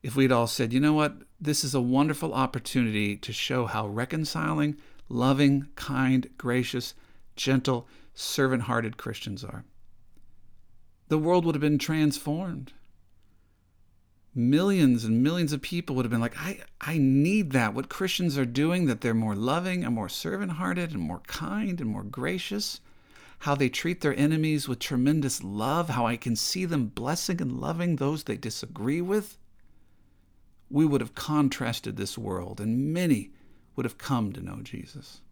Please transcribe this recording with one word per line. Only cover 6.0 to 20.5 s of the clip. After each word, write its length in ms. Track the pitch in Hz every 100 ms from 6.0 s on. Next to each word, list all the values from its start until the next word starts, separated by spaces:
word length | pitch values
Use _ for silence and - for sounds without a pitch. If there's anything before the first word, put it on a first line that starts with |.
| 131 131 127 -
gracious, 560 | 123 123 123 123 - - - - - -
gentle, 520 | - 131 127 123 - - -
servant-hearted 840 | - - - 135 127 117 117 113 110
Christians 460 | - 107 - 98
are." 220 | 101 - - - - - - - - - - - - - - _ _
The 100 | 156
world 260 | 156 180
would 120 | 165 151
have 60 |
been 180 | 151 147
transformed. 960 | - 160 151 139 - 156 185 156 127 - - - _ - _ _ _ _ _ _ _ _ _ _ _ -
Millions 680 | 120 147 196 190 143 120 110
and 180 | 113
millions 280 | 135 175 160
of 120 | 143
people 320 | - 175 170 131
would 100 | 123
have 60 |
been 100 | 117
like, 160 | 117 -
"I, 240 | 156 196 - -
I 180 | 143 160
need 500 | 135 135 156 214 175
that. 200 | 131 110
What 160 | 110 135
Christians 480 | - 190 - 175 139
are 80 | 127
doing, 400 | 123 156 180 160
that 160 | 110
they're 140 | 120 113
more 200 | 110 101
loving 480 | 117 156 180 180
and 120 | 175 117
more 140 | 95
servant-hearted 840 | - 160 190 202